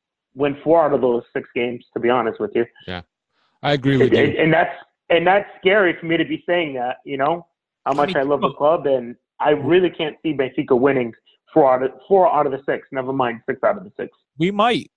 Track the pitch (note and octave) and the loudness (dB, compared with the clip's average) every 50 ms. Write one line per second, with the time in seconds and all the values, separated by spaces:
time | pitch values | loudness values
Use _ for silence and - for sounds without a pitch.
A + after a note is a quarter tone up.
0 | _ _ _ _ _ _ - C3 C#3+ C#3+ C#3 - - D3+ E3 E3+ D#3 C#3 C#3 B2 | _ _ _ _ _ _ -8 -4 -4 -4 -4 -2 0 2 4 4 4 2 2 2
1 | B2 B2+ A#2+ A#2 - _ - C#3 - - - B2+ A#2+ B2 A#2+ A#2+ - _ - A#2 | 2 2 0 0 -4 _ -10 -10 -10 -8 -6 -4 -4 -4 -6 -10 -12 _ -8 -4
2 | A2+ A#2 B2 B2+ A2+ A2+ - - G#2+ G#2 - A2+ A#2 - _ _ - - F#2 F2 | 0 0 2 2 0 -2 -4 -6 -6 -4 -2 -2 -2 -4 _ _ -14 -12 -12 -12
3 | - _ _ _ _ _ _ _ _ _ _ _ - C#3+ D3 C#3 B2 C#3 C#3 B2+ | -14 _ _ _ _ _ _ _ _ _ _ _ -2 -2 -2 0 0 2 2 4
4 | C3+ B2 - - C#3 D3 - - D#3+ D#3+ D#3+ E3 F#3 - - - - _ _ _ | 4 4 4 4 2 2 2 0 0 2 2 2 2 0 -4 -12 -18 _ _ _
5 | _ - E3+ E3 E3+ F3+ F#3+ G3+ G3+ - - - - F#3 G3 G#3+ F#3+ E3+ D#3 - | _ 0 0 2 2 2 2 0 0 -4 -8 -4 0 2 2 4 2 2 0 -2
6 | E3+ D#3+ E3 D#3+ D#3 C3 D#3 - - - F3 F3 E3 D3 C3+ B2+ A#2+ B2+ C3 - | -4 -2 -2 -2 -2 -2 -6 -8 -4 -2 -2 -2 -2 -4 -6 -6 -6 -6 -6 -8
7 | - D3 C#3+ C3 C3+ D3+ E3+ F3 E3+ _ _ _ _ _ _ _ - C3+ C#3 D3 | -10 -10 -6 -4 -2 -2 -2 -4 -8 _ _ _ _ _ _ _ -6 -4 -2 0
8 | C#3+ - - D3 C3+ C#3+ C#3+ C3+ F#3+ F3+ - - C#3+ D3+ E3 F3 C#3+ C#3+ C3+ B2+ | 0 0 0 0 0 0 0 0 -2 -2 -2 0 0 0 0 0 0 0 -2 -2
9 | A#2+ A#2 A#2+ _ _ _ _ - - D3 D3+ C#3+ B2+ C3 E3+ F#3 F3+ E3 - - | -2 -6 -14 _ _ _ _ -4 0 0 0 0 0 2 2 2 2 2 -2 -4
10 | E3 D3+ - - - D#3+ D3 C3+ C3 B2 - - C#3+ - C3+ A#2+ B2+ C#3+ C3+ C3 | -8 -8 -8 -8 -6 -6 -4 -4 -4 -4 -4 -6 -2 0 0 2 2 2 2 0
11 | A#2+ A2+ A2 _ _ _ _ _ _ _ - D#3+ D3 C3 B2+ B2+ C3 C3 - - | -2 -4 -8 _ _ _ _ _ _ _ 2 4 4 4 4 2 0 -4 -8 -8
12 | - - G3 F#3+ F3+ D#3 C#3+ D3 D3 C#3 C3+ C3+ - - C#3 A2+ - - C#3+ C3+ | -2 2 2 4 4 4 2 0 0 -2 -4 -6 -6 -6 -6 -6 -6 -8 -8 -6
13 | B2+ C3 C3+ C#3 B2+ A#2 A2+ A#2 - - B2 - - G#2+ G#2 G2+ F#2 G2+ - - | -6 -4 -2 -2 -2 -2 -4 -6 -6 -8 -6 -2 0 -2 -2 -2 -8 -16 -12 -12
14 | F#2+ - _ _ _ _ _ C3+ D#3+ F#3+ G3+ G3+ G#3+ A#3+ A#3 C#3+ - - _ | -12 -12 _ _ _ _ _ -4 -4 -2 0 0 0 0 0 -2 -6 -10 _